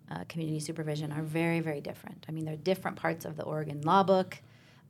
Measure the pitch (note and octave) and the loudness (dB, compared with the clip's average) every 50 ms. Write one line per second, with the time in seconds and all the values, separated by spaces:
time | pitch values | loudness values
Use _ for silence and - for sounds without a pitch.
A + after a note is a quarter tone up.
0 | - - - - - - - E3 D#3+ D#3 D#3 D3+ D3+ - D#3+ D#3+ D#3 D#3 D3+ D3+ | -14 -10 -10 -10 -10 -8 -6 -6 -4 -2 -2 -4 -4 -6 -6 -4 -4 -4 -2 -4
1 | D#3 D3 D3 D3+ D#3+ D#3 D3+ E3 E3 E3 E3 E3 D#3 D#3+ D3+ C#3+ C#3+ - - - | -4 -4 -4 -4 -4 -2 0 2 2 4 2 2 0 0 -2 -4 -6 -8 -10 -10
2 | - - F3 - - - D#3+ D#3+ D#3 D#3 D#3 D#3 D3+ F3+ F#3+ F#3 - - - - | -12 -16 -16 -16 -12 -8 -6 -6 -4 -6 -6 -4 2 0 0 2 0 -6 -6 -2
3 | - E3 D#3+ E3 - - D3+ D3+ - - D#3 D#3 D#3 D3+ C#3+ D3 D3 D#3+ F3+ G3 | -2 -2 -2 -2 -6 -8 -8 -6 -6 -4 -4 -4 -4 -4 -4 -2 2 6 6 6
4 | G3 F3 G3 F#3 F#3 F#3 - - - - - - - - - - - - | 8 8 6 6 6 2 -4 -16 -16 -20 -20 -20 -20 -20 -20 -20 -12 -4